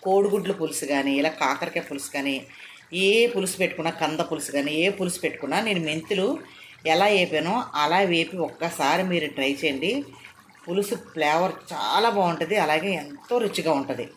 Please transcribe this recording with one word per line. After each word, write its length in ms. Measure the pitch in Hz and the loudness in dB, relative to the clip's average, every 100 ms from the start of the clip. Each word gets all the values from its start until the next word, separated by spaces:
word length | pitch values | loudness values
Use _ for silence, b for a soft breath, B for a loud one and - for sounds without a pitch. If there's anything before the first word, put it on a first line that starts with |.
కోడిగుడ్ల 480 | 190 196 196 202 180 185 | 4 4 4 2 0 -4
పులుసు 260 | 160 - 139 | -4 -4 -2
కానీ, 200 | 143 139 139 | 0 2 2
ఇలా 100 | 151 151 | 0 0
కాకరకాయ 420 | 139 143 170 175 - | 0 0 -4 -6 -8
పులుసు 200 | 143 - 147 | -10 -8 -6
కానీ, 200 | 139 135 - B B B B 170 190 | -4 -4 -8 B B B B 0 4
ఏ 20 | 220 233 | 6 4
పులుసు 220 | 196 185 - | 2 -4 0
పెట్టుకున్నా, 300 | 180 - 165 160 | -2 0 -4 -2
కంద 180 | 156 156 160 | -2 -2 -2
పులుసు 200 | 160 - 143 | -4 -2 -2
కానీ, 160 | 143 151 | -2 0
ఏ 40 | 180 196 | 0 0
పులుసు 220 | 175 - | -4 -2
పెట్టుకున్నా, 340 | 156 - 135 170 226 | -6 -6 -2 -2 0
నేను 140 | 185 156 | -2 -2
మెంతులు 360 | 156 - 196 202 302 B B B B 160 | -4 -2 0 0 -2 B B B B 2
ఎలా 140 | 160 202 | 4 6
వేపానో 400 | 202 175 151 160 233 - 147 | 4 2 0 0 -2 -2 -2
అలా 180 | 147 175 196 | 2 4 4
వేపి 260 | 170 165 185 156 | 2 0 -4 -6
ఒక్కసారి 540 | - 170 - 143 170 190 | -4 -6 0 2 2 2
మీరు 180 | 175 151 147 | 0 -2 -2
ట్రై 120 | 139 139 | -2 0
చేయండి. 300 | 160 135 165 262 285 B B - - - | -2 0 -2 -2 -6 B B -20 -20 -20
పులుసు 300 | - 185 202 214 - | -4 -2 -2 -6 -8
ఫ్లేవర్ 420 | 165 147 160 180 165 - | -2 2 2 2 -2 -10
చాలా 360 | 156 104 165 226 202 | -6 0 2 4 4
బాగుంటుంది, 400 | 175 165 160 208 | 2 2 0 2
అలాగే 260 | 156 156 196 175 | 4 2 2 -4
ఎంతో 320 | 143 - - 240 | -6 -14 -2 0
రుచిగా 280 | 214 - 160 143 | 0 0 0 0
ఉంటుంది. 260 | 135 123 - | 0 -6 -6